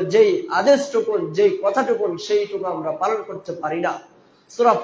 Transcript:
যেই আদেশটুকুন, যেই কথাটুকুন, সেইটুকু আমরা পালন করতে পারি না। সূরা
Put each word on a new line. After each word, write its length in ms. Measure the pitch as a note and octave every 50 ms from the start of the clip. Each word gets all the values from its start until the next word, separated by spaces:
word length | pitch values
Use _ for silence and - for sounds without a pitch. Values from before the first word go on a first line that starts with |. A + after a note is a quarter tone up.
| F#3 D#3 F3
যেই 180 | A3 G#3+ G3+ F3+ - - - D#3 F3+
আদেশটুকুন, 600 | G3+ C#4 C#4+ C4 C#4 - - A3 - A3 G#3+ F#3 E3 - D#3
যেই 140 | F#3 G#3 G3 F#3 F#3 F#3
কথাটুকুন, 480 | G3+ G3+ C4 A#3+ A3+ A3+ G#3 G#3 F#3 E3+ - -
সেইটুকু 400 | - G#3 G#3 G3+ G3+ G3 F#3+ F#3+ F#3 E3
আমরা 160 | D#3+ D#3 D#3+ D3+ D3+
পালন 180 | F3+ G#3 A3 G#3 -
করতে 240 | G3 F3+ - - - E3+ E3+
পারি 180 | D#3 D3+ D#3+ E3+
না। 120 | F3+ E3 - - - - _ _ _ _ _ _ _ _
সূরা 220 | - - A#3 A#3+ G#3+ -